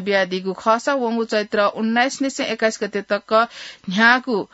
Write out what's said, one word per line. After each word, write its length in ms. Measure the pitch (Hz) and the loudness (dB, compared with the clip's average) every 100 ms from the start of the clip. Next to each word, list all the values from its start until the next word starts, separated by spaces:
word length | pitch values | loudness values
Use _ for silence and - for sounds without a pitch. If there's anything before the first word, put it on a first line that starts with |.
| 190 | 0
बिया 180 | 196 185 | 2 2
दिगु 260 | 185 190 | -2 -4
खसा 400 | 185 220 226 - 277 | -2 2 2 0 -2
वंगु 280 | 233 233 226 | 0 -2 0
चैत्र 400 | 220 208 208 202 - | -2 0 0 0 0
उन्नाइस 440 | 220 233 262 - | 0 2 0 0
निसे 240 | 254 - - | -4 -4 -4
एक्काइस 320 | 226 226 - | -2 -2 -2
गते 200 | 202 202 196 | -6 -6 -4
तक 240 | 202 - 220 233 - - - - | -4 0 0 0 -4 -18 -14 -4
न्यागु 500 | 185 233 254 254 202 - | 4 4 4 2 -2 -2